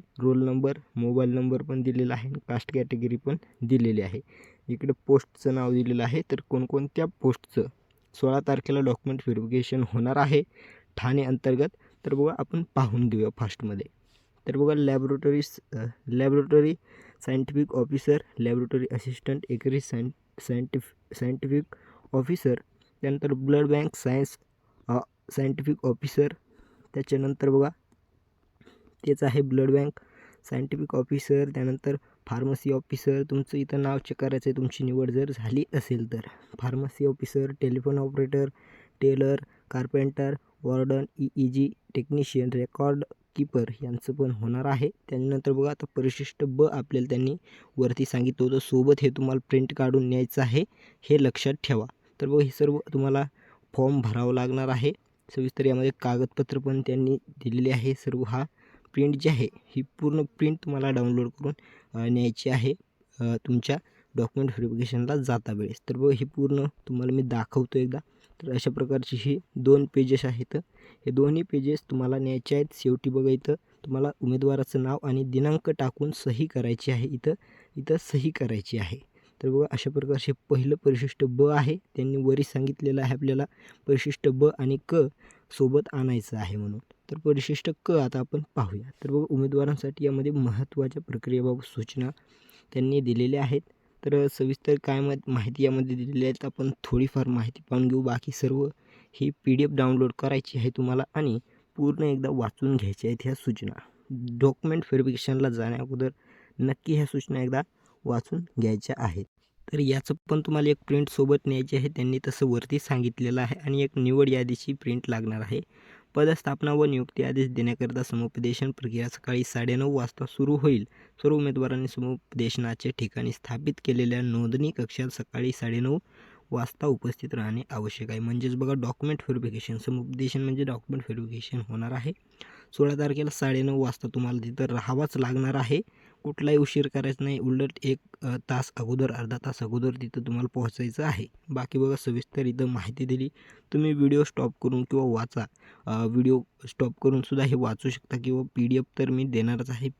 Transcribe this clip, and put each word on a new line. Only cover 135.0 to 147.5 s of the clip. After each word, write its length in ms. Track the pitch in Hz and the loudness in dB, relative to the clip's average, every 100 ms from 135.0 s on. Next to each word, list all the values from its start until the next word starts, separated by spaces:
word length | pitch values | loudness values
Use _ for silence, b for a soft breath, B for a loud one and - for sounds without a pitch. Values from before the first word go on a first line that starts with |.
| 147 135 | -2 -2
लागणार 380 | 123 131 131 135 | -2 0 0 -2
आहे. 260 | 117 151 - b b b | 0 0 -2 b b b
कुठलाही 340 | 156 147 147 147 | -10 -4 2 4
उशीर 300 | 143 151 139 | 4 2 0
करायचा 300 | 139 135 131 | -2 -4 -2
नाही, 160 | 139 139 | -4 -2
उलट 320 | 127 131 135 - | 0 0 -2 -4
एक, 140 | 135 131 _ - | -4 -4 _ -10
अ, 160 | 143 - - | -6 -6 -4
तास 220 | 127 - - | -4 -4 -6
अगोदर, 340 | 113 127 131 | -4 0 0
अर्धा 260 | 113 113 120 - | -2 -6 -6 -8
तास 140 | - | -6
अगोदर 320 | 113 120 127 127 | -4 -2 -2 -2
तिथं 200 | 117 127 | -8 -8
तुम्हाला 260 | 120 120 127 | -4 -4 -2
पोहोचायचं 500 | - 117 - 123 - | -2 -4 -4 -6 -2
आहे. 220 | 151 101 120 - - | -2 -2 -6 -14 -8
बाकी 300 | 131 123 135 | -8 -4 0
बघा, 160 | 135 135 | 0 0
सविस्तर 500 | - 120 - - 127 | -2 -4 -4 -4 -2
इथं 200 | 123 127 | -2 -2
माहिती 400 | 123 92 131 131 | -2 -6 -6 -4
दिली. 240 | 131 135 B B B _ | -2 -4 B B B _
तुम्ही 200 | 151 156 | 0 2
व्हिडिओ 300 | 147 139 143 | 4 4 6
स्टॉप 300 | 147 - 127 - | 4 0 -4 -2
करून 220 | 131 127 | -2 0
किंवा 220 | 127 135 131 | 0 0 2
वाचा, 400 | 113 113 - 104 _ b b - | 0 -2 -6 -8 _ b b -6
अ, 200 | 110 113 | -2 2
व्हिडिओ 360 | 123 127 131 - _ - | 4 4 4 0 _ -20
स्टॉप 260 | - 127 - | -4 -4 2
करून 200 | 135 131 | 2 2
सुद्धा 240 | - 135 | 0 0
हे 100 | 135 | 2